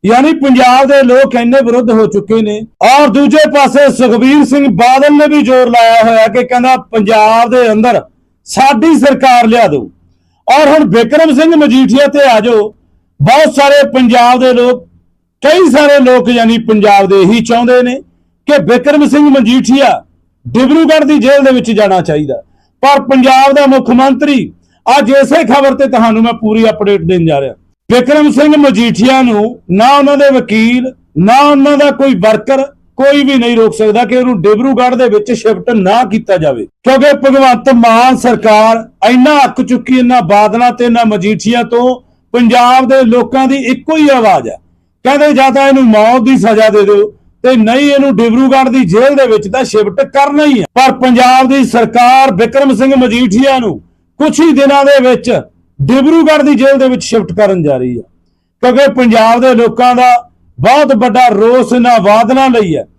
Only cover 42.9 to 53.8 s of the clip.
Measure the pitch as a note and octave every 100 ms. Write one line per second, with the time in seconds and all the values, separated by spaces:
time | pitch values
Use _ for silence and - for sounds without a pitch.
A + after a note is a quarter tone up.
42.9 | C4+ B3 A#3+ A#3+ C4 C4 C#4 B3 C4 -
43.9 | D#4+ D4 C4 A3 E3 A#2 - _ _ _
44.9 | _ B3 C#4+ D4 C4 C4+ C4 C#4 C4+ B3+
45.9 | G#3+ A3 B3+ A3+ B3+ G3+ G#3+ A3 G#3 G3+
46.9 | G3+ G#3+ - _ _ B3+ B3+ G#3+ B3+ C#4+
47.9 | C#4+ C#4 G#3 A#3 A#3 C4+ C4+ C4 C4 G3+
48.9 | G3 C4 C#4+ B3+ G#3+ G3+ A#3+ B3 G#3+ G3+
49.9 | F#3 C#4 C#4 C#4+ C#4+ D4+ B3+ D#3+ - C4+
50.9 | C4 B3+ B3 B3 B3+ C4 C4+ B3 A3+ A3+
51.9 | A#3+ B3 C4 C4+ F3 A#3 C4+ C#4 G#3+ C4
52.9 | C4+ B3+ A#3 B3 G#3 C#4 C4 A3+ D3